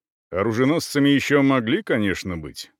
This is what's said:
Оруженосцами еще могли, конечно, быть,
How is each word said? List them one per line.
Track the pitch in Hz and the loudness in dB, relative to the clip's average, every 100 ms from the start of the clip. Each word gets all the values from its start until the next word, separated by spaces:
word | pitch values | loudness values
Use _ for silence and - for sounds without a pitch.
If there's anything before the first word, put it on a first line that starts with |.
| _ _ _ | _ _ _
Оруженосцами | 90 110 110 131 160 - 147 143 | -4 -2 0 2 0 -2 0 2
еще | 139 - 143 | 2 2 2
могли, | 135 131 110 185 | 2 2 0 -4
конечно, | - 131 101 87 95 85 | -2 0 0 -2 -6 -10
быть, | 73 - - | -10 -14 -18